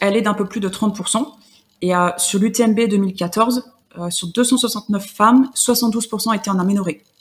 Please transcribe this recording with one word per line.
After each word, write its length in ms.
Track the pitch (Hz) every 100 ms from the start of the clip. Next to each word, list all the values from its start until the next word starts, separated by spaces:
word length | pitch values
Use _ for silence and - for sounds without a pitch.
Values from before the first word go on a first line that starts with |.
elle 140 | 202 214
est 60 |
d'un 120 | 208
peu 140 | 202 185
plus 120 | 220
de 100 | 190
trente 260 | 190 214 202
pour 140 | 180
cent. 280 | 226 285 - _ _ _ -
Et, 140 | 180 175
euh, 140 | 175 175
sur 220 | - 196
l'U 120 | 220
T 120 | 214
M 100 | 226
B 140 | 214 226
deux 80 | 202
mille 160 | 190
quatorze, 500 | 190 175 214 233 247 - _ _ 175
euh, 120 | 175
sur 200 | - 175
deux 140 | 233
cent 140 | 240 254
soixante-neuf 480 | 226 208 - 202 202
femmes, 440 | - 214 262 262
soixante-douze 540 | - - 233 233 226 226
pour 140 | 208
cent 100 | 226
étaient 180 | 208 202
en 100 | 190
aménorrhée. 440 | 185 202 175 156 _ _